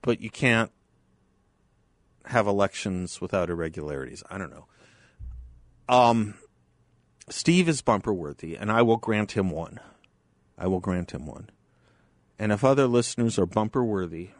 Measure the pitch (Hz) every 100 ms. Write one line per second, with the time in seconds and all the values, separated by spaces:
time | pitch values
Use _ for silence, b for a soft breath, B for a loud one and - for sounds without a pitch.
0 | - 117 113 - 131 113 113 _ _ _
1 | _ _ _ _ _ _ _ _ _ _
2 | _ _ - 127 104 101 98 - - 92
3 | 90 - 90 98 87 85 82 80 76 71
4 | 65 67 - 95 90 - - b b b
5 | b b b - - - _ _ - 127
6 | 120 117 107 104 - _ _ _ _ _
7 | _ _ - - - 175 170 143 - 107
8 | 104 95 76 73 80 82 104 113 117 113
9 | 113 107 104 - 95 78 85 - B B
10 | _ _ _ _ _ - 92 95 95 90
11 | 90 - 76 - - _ _ _ _ _
12 | _ _ _ _ 107 104 131 135 135 120
13 | 113 - 117 107 87 101 107 135 120 101
14 | 87 82 90 _